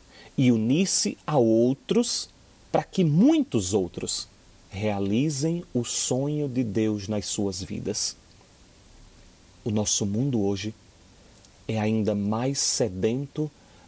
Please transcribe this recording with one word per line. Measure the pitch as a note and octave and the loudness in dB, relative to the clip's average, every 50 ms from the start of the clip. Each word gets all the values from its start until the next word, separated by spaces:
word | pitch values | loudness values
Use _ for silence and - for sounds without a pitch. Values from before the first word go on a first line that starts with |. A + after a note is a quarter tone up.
| - - - - - - - | -20 -20 -20 -20 -20 -8 -2
E | - C3 B2 | 2 4 4
unir-se | A#2 A2 A2 A#2 C3+ E3+ G3 F3+ - - - G3+ - - - | 4 4 2 2 2 2 2 2 2 0 0 -2 -4 -6 -4
a | - D3+ | 0 2
outros | C#3 A#2 A2+ A2+ A2+ A#2+ B2+ C3+ - - - F3+ A#3 A#3+ - - - - - - - - - - - - - | 4 4 4 4 4 4 2 0 -2 -4 -2 0 0 0 0 -2 -4 -6 -8 -14 -20 -20 -20 -20 -20 -6 -2
para | - - - | -2 -2 -2
que | - - F#3+ F3+ | -2 0 2 2
muitos | D3+ C#3+ E3+ A3+ D4 E4 D#4 C4 - - A2+ F#2 F2+ G#2 | 4 4 6 6 6 6 4 2 0 -2 -2 0 0 0
outros | G2 F2+ - - - - - - - - - - - - - - - - - | 0 0 -2 -6 -8 -6 -6 -6 -6 -8 -10 -16 -20 -20 -20 -20 -20 -20 -14
realizem | - F#2+ G#2+ G#2+ G2+ G2 G2+ G2 G#2+ A#2+ D3 D#3+ D3 C3 D3 D#3+ E3+ F3 - - - | -8 -4 -2 -2 -2 -2 0 0 0 0 0 0 0 -2 -2 -2 -2 -4 -6 -4 -4
o | B2 A#2+ | -4 -2
sonho | - - - - - B2+ B2+ C#3 D3 D3+ D3+ D3 | -2 -4 -4 -2 -2 -2 -2 -2 -2 -2 -2 -2
de | C3+ A#2+ C3 B2+ | -2 -2 -2 -2
Deus | G#2+ F#2+ A2+ A2 G#2+ G#2+ G#2 G2 | 0 0 0 0 0 0 -2 -4
nas | G#2+ G#2+ G#2 F#2+ | -4 -4 -4 -4
suas | - - - G2+ G2 F#2 F#2 F#2 | -4 -4 -2 -2 -2 -2 -4 -6
vidas. | - - - - F2+ A2 - - - - - - - - - - - - - - - - - - - - - - - - - - - - - - - - - - | -8 -8 -6 -6 -4 -2 -2 -2 -4 -4 -8 -16 -20 -20 -20 -20 -20 -20 -20 -20 -20 -20 -20 -20 -20 -20 -20 -20 -20 -20 -20 -20 -20 -20 -20 -20 -20 -20 -10 -6
O | A#2 | -2
nosso | G#2 G#2+ G#2 - - - A2 | -2 0 0 0 -2 -2 -2
mundo | G2+ G2+ A2 C3+ C#3+ B2+ A2 | -2 0 0 0 0 0 2
hoje | G2 G2 G2+ F#2 G2+ G#2+ - - - - - - - - - - - - - - - - - - - | 2 0 0 -2 -4 -8 -10 -12 -16 -20 -20 -20 -20 -20 -20 -20 -20 -20 -20 -20 -20 -20 -20 -12 -8
é | - A2 A2 | -4 -2 0
ainda | G#2+ G#2+ A2 A2 G#2 A2 G#2 | 0 2 2 2 2 0 0
mais | G#2 G2+ G#2 G#2+ A2+ B2+ C#3 C#3 - | 0 0 -2 -2 -2 -2 -2 0 0
sedento, | - - - - B2+ G2+ F2+ F#2 F#2+ A2 A#2+ C3+ C#3+ C3+ - D#3 D#3 D3+ - - - - - - - | 0 0 2 0 0 -2 0 0 0 0 0 -2 -4 -6 -4 -4 -6 -6 -8 -14 -20 -20 -20 -20 -16